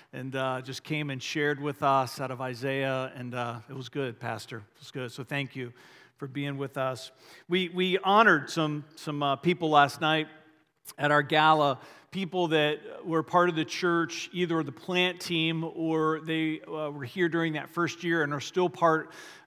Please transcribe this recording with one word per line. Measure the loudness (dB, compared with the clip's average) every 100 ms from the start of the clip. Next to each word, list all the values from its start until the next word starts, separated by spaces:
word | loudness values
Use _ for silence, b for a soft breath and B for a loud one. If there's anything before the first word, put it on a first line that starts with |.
| B
and, | -12 -8 -4
uh, | -4 -4
just | -8 -12
came | -6 -6 -4
and | -8
shared | -6 -2 0 0
with | -4 0
us | 2 2 2 -4
out | -8
of | -6
Isaiah, | -8 -6 -4 -2 -2 -2 -4 -8
and, | -8
uh, | -6 -6 -8 -12
it | -14
was | -10
good, | -6 -6 -6
Pastor. | -8 -8 -10 -16
It | -16 _
was | -14
good. | -10 -10
So | -10
thank | -6 -6 -6 -8
you | -12 -14 B B B _
for | -10
being | -6 -6 -6
with | -6 -4
us. | -4 -4 -12 _ B B 0
We, | 0 0
we | 0 2 2
honored | 6 6 8 6 2
some, | -2 0 -2 -8 -12
some, | -8 -2
uh, | -2 0
people | 0 0 4
last | 6 6 4
night | 0 0 -2 -12 -20 _ _ _ -20 -2
at | 4
our | 4
gala, | 4 4 6 6 4 0 B B B
people | -8 -4 -2 2
that | 2 2 0 -8 -14 -4
were | -4
part | 2 4 4
of | 2
the | -4
church, | -2 0 2 0 -6 -8
either | -4 0 0
the | -2
plant | -8 -2 0 0 -2
team | -4 0 0 -2 -4 -4
or | -2 2 0 -2
they, | -4 -2 -2 -4
uh, | -8 -8 -8
were | -8
here | -10 0 0
during | 2 0
that | -2 -6
first | -2 -2 -2
year | -2 0
and | 0
are | -2
still | -4 0 0
part | 4 4 4 0 B B B